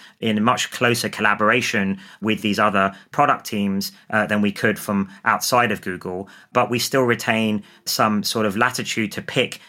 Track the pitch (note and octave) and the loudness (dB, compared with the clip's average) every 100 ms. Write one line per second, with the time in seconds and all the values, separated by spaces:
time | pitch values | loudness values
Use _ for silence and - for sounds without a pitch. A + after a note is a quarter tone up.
0 | - _ A2+ G#2+ A2+ - - - B2 A#2+ | -14 _ -2 2 2 0 -4 0 0 2
1 | G#2+ - G#2+ G#2 G#2+ B2 - A2 G2 G2 | -2 0 0 4 2 2 0 0 -2 -4
2 | - - G#2+ G#2 G#2+ G2+ G#2+ G2 G2 G2 | -10 -6 -2 0 0 2 2 4 2 -2
3 | - - C#3+ B2+ - G#2+ G2+ G2 G2 - | -4 2 2 2 -4 -2 -2 -2 -6 -12
4 | - G#2+ G#2 G#2 G#2 G2+ A2+ G#2 - G2+ | -4 -2 0 2 0 0 0 0 -2 -2
5 | F#2+ - A#2 G2+ - B2 A#2 F#2+ G2 F2+ | -4 -4 -2 0 2 2 2 -2 -6 -8
6 | F#2 F#2 G2 - - B2 A2 A#2+ - C3+ | -8 -10 -10 -18 -2 0 0 0 0 2
7 | B2 A#2 - A2+ A2 G#2+ - - - - | 2 0 0 0 0 -2 -6 -12 -4 0
8 | A2+ G#2 - A#2 G#2+ G2 B2 B2 G#2+ - | 2 0 -2 -2 -2 0 0 0 -4 -4
9 | G#2 A2 - - G2 - | -4 -6 -4 -2 -2 -6